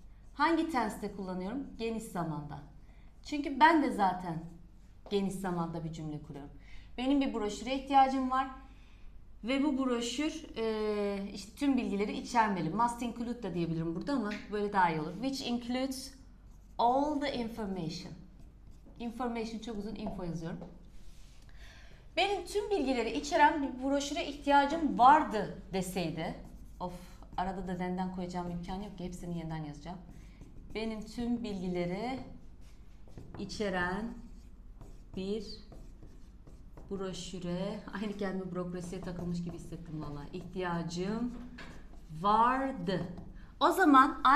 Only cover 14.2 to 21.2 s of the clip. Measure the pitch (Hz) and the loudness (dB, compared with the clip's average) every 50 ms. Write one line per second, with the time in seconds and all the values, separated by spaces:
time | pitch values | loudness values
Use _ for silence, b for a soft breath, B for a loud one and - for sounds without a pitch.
14.2 | 208 208 214 - - - 196 208 202 208 208 196 180 175 160 156 151 165 175 202 | 0 0 -2 -4 -6 -4 -2 -2 0 2 4 6 6 6 4 2 -2 -4 -4 -2
15.2 | 240 269 269 262 - - 240 240 240 240 247 254 262 269 262 - - - - - | -2 -2 -2 -2 -2 -2 -2 -2 -2 -2 -2 0 0 -2 -4 -6 -8 -12 -14 -16
16.2 | - - - - - - - - - - - - 220 240 247 269 285 302 302 277 | -18 -20 -20 -20 -20 -20 -20 -20 -20 -8 0 4 4 6 6 6 4 2 2 0
17.2 | 285 277 - 247 233 214 226 226 220 196 190 185 165 156 - - - - - - | 0 0 0 -2 -4 -4 -4 -4 -4 -4 -2 -2 -4 -4 -4 -6 -8 -10 -12 -14
18.2 | - - - - - - - - - - - - - - - - 233 240 - - | -16 -18 -18 -18 -18 -18 -18 -18 -18 -18 -18 -18 -18 -16 -12 -8 -8 -6 -4 -4
19.2 | 254 240 233 233 220 226 233 220 - 240 226 202 196 220 208 - 220 202 - - | -2 -2 -2 -2 -4 -4 -6 -6 -6 -6 -6 -6 -6 -6 -6 -6 -6 -6 -6 -4
20.2 | 185 170 170 165 160 165 202 - - - - - - - B B B B B B | -4 -4 -4 -4 -4 -6 -6 -6 -10 -12 -14 -16 -16 -16 B B B B B B